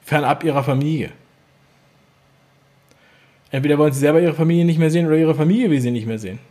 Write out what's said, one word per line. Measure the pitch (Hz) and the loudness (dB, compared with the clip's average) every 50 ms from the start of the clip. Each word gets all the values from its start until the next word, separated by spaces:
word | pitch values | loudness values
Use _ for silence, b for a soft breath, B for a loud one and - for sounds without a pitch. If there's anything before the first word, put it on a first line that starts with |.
| _ | _
fernab | - 151 151 143 123 120 - - | -2 -2 -2 0 0 -2 -2 -2
ihrer | 160 139 143 131 | -2 -2 -2 -2
Familie. | 147 135 131 143 151 160 147 101 - - - _ _ _ _ _ _ _ _ _ _ _ _ _ _ _ _ _ _ _ _ _ _ _ _ _ _ _ _ _ _ _ _ _ _ b b b b b b b b b b b b | 0 -2 -2 -2 -2 -4 -4 -6 -8 -12 -20 _ _ _ _ _ _ _ _ _ _ _ _ _ _ _ _ _ _ _ _ _ _ _ _ _ _ _ _ _ _ _ _ _ _ b b b b b b b b b b b b
Entweder | - 135 135 147 147 | -6 -4 0 0 2
wollen | 143 151 151 135 | 2 2 0 2
sie | 135 | 0
selber | 139 147 156 165 | 0 2 2 2
ihre | 175 170 147 | 2 2 0
Familie | 147 165 165 170 170 170 | 0 0 2 2 2 2
nicht | 170 165 156 | 2 2 2
mehr | 165 156 | 0 2
sehen | 160 170 170 | 2 0 0
oder | 156 156 | 2 2
ihre | 160 160 156 156 | 2 2 2 0
Familie | 135 151 160 190 240 254 202 | 0 2 2 2 2 2 0
will | 151 139 | 0 0
sie | 127 120 | 0 -2
nicht | 120 120 107 | -4 -4 -6
mehr | 113 113 107 | -6 -8 -8
sehen. | 107 92 95 123 - _ | -10 -12 -14 -14 -18 _